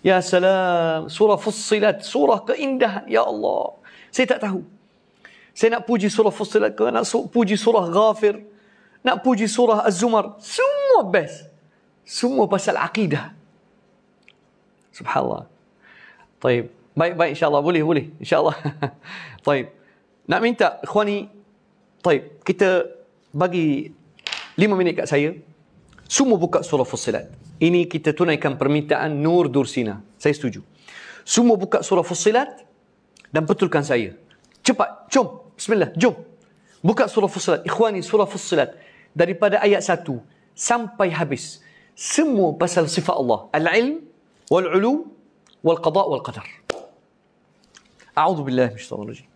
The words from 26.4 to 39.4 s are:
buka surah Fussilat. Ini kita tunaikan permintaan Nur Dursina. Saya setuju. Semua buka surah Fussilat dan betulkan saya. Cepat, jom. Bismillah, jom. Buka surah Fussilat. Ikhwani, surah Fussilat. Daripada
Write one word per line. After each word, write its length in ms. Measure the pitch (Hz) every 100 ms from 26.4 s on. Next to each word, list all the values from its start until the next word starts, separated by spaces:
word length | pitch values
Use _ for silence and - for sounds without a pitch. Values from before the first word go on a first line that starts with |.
buka 240 | 170 147
surah 240 | - 143 123
Fussilat. 400 | - - 113 - - - -
Ini 240 | 165 175
kita 320 | 170 160 156 151
tunaikan 400 | 175 147 151 131
permintaan 560 | 135 151 147 139 156
Nur 400 | 143 156 175 151
Dursina. 480 | 135 131 - 110 98 - _
Saya 160 | 147
setuju. 320 | 147 127 95 - _ - - - -
Semua 400 | - - 240 208
buka 240 | - -
surah 160 | - 190
Fussilat 640 | 170 175 214 226 285 - - _ _ _ _ _ _
dan 160 | 156
betulkan 400 | 156 147 175 156
saya. 320 | 143 123 101 - _ _ _ _
Cepat, 480 | - 233 - - -
jom. 400 | 269 208 - -
Bismillah, 400 | - - 220 151 -
jom. 160 | 233 156 - _ _ _ _ _
Buka 320 | 170 220 240
surah 160 | - 196
Fussilat. 320 | 185 - 160 170
Ikhwani, 320 | - 220 190
surah 240 | - 214
Fussilat. 480 | 202 190 - 160 123 - - _ _
Daripada 480 | 151 170 185